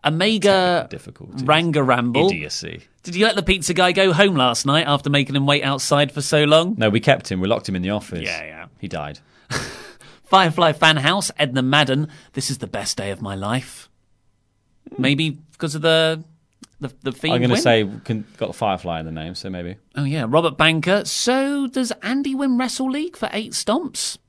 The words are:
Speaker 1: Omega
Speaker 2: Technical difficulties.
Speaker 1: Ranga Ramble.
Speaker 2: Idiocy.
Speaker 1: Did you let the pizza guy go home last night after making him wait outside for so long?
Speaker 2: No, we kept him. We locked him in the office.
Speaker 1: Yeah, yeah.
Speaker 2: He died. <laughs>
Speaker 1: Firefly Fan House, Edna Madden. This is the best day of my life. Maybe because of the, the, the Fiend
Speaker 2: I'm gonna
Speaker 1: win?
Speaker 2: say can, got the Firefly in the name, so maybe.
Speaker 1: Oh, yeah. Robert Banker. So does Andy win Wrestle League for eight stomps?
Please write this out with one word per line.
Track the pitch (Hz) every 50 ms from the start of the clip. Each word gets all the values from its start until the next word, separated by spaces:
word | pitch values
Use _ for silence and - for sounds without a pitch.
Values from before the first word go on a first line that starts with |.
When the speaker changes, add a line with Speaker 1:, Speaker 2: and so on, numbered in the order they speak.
| -
Speaker 1:
Omega | 147 156 160 185 214 220 214 202 202 196 190 185 180 175 170 - -
Speaker 2:
Technical |
difficulties. | - - - - - - - - - 135 131
Speaker 1:
Ranga | 135 151 160 170 170 151 151
Ramble. | 139 131 123 123 120 123 120 139 165 196
Speaker 2:
Idiocy. | 190 160 151 147 - - - 80 80 82 - _ _ _
Speaker 1:
Did | _ 175 170
you | 180 208
let | 226 220
the | 202
pizza | 165 185 190 190 151 - 180
guy | 165 180 180
go | 175 190 190 190
home | 170 156 202 202 185
last | 143 127 127 117 - -
night | 139 139 156 165
after | 139 143 143 - 147
making | 143 143 139 135 135
him | 143 139
wait | 139 143 147
outside | - 135 139 135 - - 151 143 147 139
for | - 147
so | 139 - - 147 151
long? | 143 151 160 170 180 220 -
Speaker 2:
No, | 113 107
we | 101 113
kept | - - 135 113 - -
him. | 101 92
We | 92 98
locked | 113 107 - -
him | 95
in | 92
the | 90 95
office. | 104 104 - - 92 85
Speaker 1:
Yeah, | - 92 85 80 80
yeah. | 78 78 80 85 - _ _
Speaker 2:
He | - 95
died. | 85 82 73 73 76 - _ _ _ _ _ _
<laughs> | - - - - - - - - - - - - - _ _
Speaker 1:
Firefly | _ - 190 185 165 156 180 170 160
Fan | 143 - 175 160 156
House, | 151 131 151 180 202 175 - - -
Edna | 151 135 123 135
Madden. | 127 131 143 151 151 - 131 143 151 151 - - - _
This | _ 135 - -
is | 135 -
the | -
best | 95 - 104 98 - -
day | - 98 101
of | 98 90
my | - 98 98
life. | 98 98 101 117 131 123 - - - - _ _ _ _ _ _ _ _ _ _ _ _ _ _ _ _ _ _ _ _ - - -
Maybe | 127 135 143 139 160 156 139 - - _
because | _ _ - 160 143
of | 156
the, | 151 165 160 160 160 160 160 160 160 _ _ _ _ _ _ _ - _ _ _
the, | 147 131 - _
the | - 135
Fiend | 123 - - 160 -
Speaker 2:
I'm | 123
gonna | 120 127 -
Speaker 1:
win? | 233
Speaker 2:
say | 339 120 117 110 107 98 107 113 -
can, | - 117 107 107 - _ -
got | 113 92
the | 87
Firefly | - 117 104 95 90 - 90 82 80
in | 80
the | 80
name, | 80 80 78 85 92
so | - - 98
maybe. | 95 90 87 85 92 - _ _ _
Speaker 1:
Oh, | 143 143
yeah. | 135 147 160 123 110
Robert | 127 160 170 160 143
Banker. | 143 156 160 160 160 156 175 190 208 -
So | - - - - 240 254 262 269 277 285 285 277 254
does | 262 262 254 226 240 -
Andy | - 202 254 277 277 277 269
win | 262 277 269 254 240
Wrestle | 254 247 - - 262 262
League | 262 294 311 349 -
for | - - -
eight | - 208 226 -
stomps? | - - - - 214 294 339 269 - - - - - - _